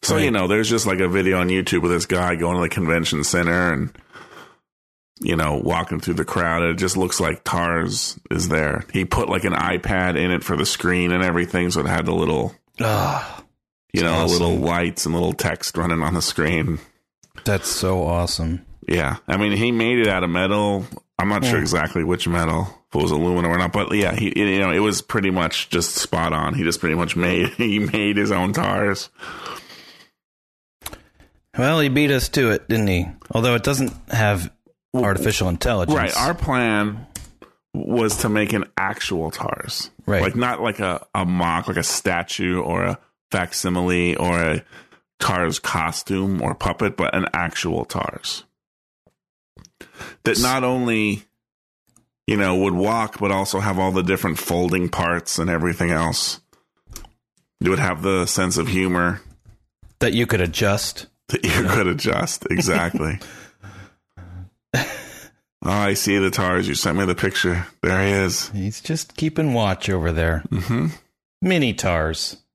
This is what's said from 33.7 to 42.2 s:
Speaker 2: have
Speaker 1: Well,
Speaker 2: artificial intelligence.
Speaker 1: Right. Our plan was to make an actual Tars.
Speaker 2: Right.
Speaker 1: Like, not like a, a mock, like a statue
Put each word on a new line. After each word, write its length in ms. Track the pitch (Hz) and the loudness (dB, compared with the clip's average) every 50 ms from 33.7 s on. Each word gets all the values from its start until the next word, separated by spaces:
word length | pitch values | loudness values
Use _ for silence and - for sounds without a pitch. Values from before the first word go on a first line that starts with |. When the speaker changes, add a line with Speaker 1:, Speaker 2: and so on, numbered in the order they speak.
| 143 131 135 123 - - - - | 0 0 0 -2 -4 -8 -12 -4
Speaker 2:
have 400 | - 117 110 104 104 95 85 - - _ _ _ _ _ _ _ - | 0 2 2 4 2 0 -2 -6 -10 _ _ _ _ _ _ _ -2
Speaker 1:
Well, 120 | 127 123 | 0 2
Speaker 2:
artificial 420 | 104 98 92 - 110 104 - 95 92 | 2 2 2 0 0 0 0 0 0
intelligence. 480 | 87 85 - 127 120 101 92 - 151 147 | -2 0 0 0 0 0 2 2 2 2
Speaker 1:
Right. 160 | 113 95 - - | 2 0 0 0
Our 160 | 120 139 170 | 0 0 0
plan 720 | 170 - - 135 127 123 117 110 104 104 104 104 110 127 - - - - - - _ - - _ _ _ _ _ | -2 -2 0 0 2 2 2 2 2 2 0 -2 -6 -12 -14 -16 -18 -18 -18 -20 _ -20 -20 _ _ _ _ _
was 440 | - - - 110 120 113 107 104 - | -8 -4 0 0 2 2 2 0 0
to 120 | - 120 | 0 0
make 220 | 104 107 104 101 | 2 2 2 2
an 140 | - 104 95 - _ - | 0 0 -2 -2 _ -2
actual 540 | 95 95 101 - - - 101 85 80 80 | -2 -2 -2 -4 -6 -4 -2 -2 -2 -4
Tars. 580 | - - - - - - - - - - - - _ _ - | -4 -6 -4 -4 -4 -6 -6 -8 -8 -8 -8 -10 _ _ -4
Speaker 2:
Right. 160 | - 104 95 | 0 2 2
Speaker 1:
Like, 140 | 82 95 - | 2 2 2
not 260 | 120 123 123 120 85 | 2 0 0 0 0
like 180 | 95 117 104 95 | -2 -2 -2 0
a, 240 | 104 92 90 - - _ _ | -2 -2 -2 -2 -6 _ _
a 100 | 101 95 | -2 0
mock, 440 | 87 90 87 87 85 82 85 85 - | 2 2 2 2 2 2 0 -2 -2
like 80 | 92 85 | -2 -2
a 60 | 80 | 0
statue 760 | - - - - 101 90 85 | -2 -2 -2 -2 0 0 0